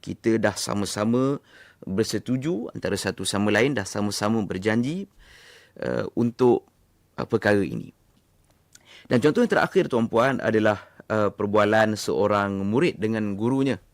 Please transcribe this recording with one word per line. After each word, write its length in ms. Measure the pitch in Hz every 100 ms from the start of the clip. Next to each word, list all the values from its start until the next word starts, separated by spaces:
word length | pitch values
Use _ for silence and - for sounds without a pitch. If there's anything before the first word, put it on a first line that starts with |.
Kita 360 | - 98 113 113
dah 160 | 104 -
sama-sama 800 | - 104 98 - 107 120 131 143 _ - - _ -
bersetuju 880 | 95 110 107 - 127 143 190 240
antara 200 | - - 98
satu 240 | 101 -
sama 320 | 95 101 104
lain, 200 | 104 131
dah 120 | 123 95
sama-sama 560 | 104 104 101 107 113 92
berjanji, 600 | 90 104 110 123 175 196 _ - - - - _ -
eh, 280 | - 60 -
untuk, 520 | - 117 - 123 - _ _ _ _ _ -
eh, 80 | -
perkara 360 | 113 104 104
ini. 280 | 85 58 - _ _ _ _ _ _ _ _ - _ - -
Dan 160 | 123
contoh 200 | 147 185
yang 100 | 240
terakhir, 320 | - - 190 -
tuan-puan, 560 | 120 113 113 127 127
adalah, 400 | - 110 107 101 - _ -
eh, 240 | 107 101
perbualan 640 | - 104 104 104 110 110
seorang 680 | 107 - - 101 104 101 98 98
murid 320 | 113 165 -
dengan 400 | 110 113 104 98
gurunya. 400 | 113 135 135 104 _